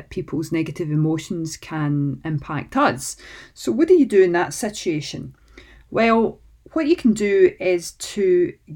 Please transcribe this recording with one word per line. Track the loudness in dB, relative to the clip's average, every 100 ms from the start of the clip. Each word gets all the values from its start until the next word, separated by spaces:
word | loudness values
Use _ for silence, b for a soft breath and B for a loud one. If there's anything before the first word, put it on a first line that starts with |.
| -8
people's | -10 -6 -6 -4
negative | -4 -4 -6 -2
emotions | 0 0 -2 -4 -6 -8 -10
can | -10 -4 -2 0 -2 -4
impact | -6 -6 -6 -8 -4 0
us. | 0 -2 -8 -14 B B B
So | -8 -4
what | 0 4
do | 6
you | 6
do | 4
in | 4
that | 2 -2
situation? | -4 -8 -6 -4 -4 -6 -12 -14 -18 b b b b _
Well, | 0 2 4 2 -4 -18 _ -8
what | -2 0
you | 2
can | 2
do | 2 2 4 4 4
is | 0 -2 -4
to | -12 -8 -2 2 2 2 -4 -18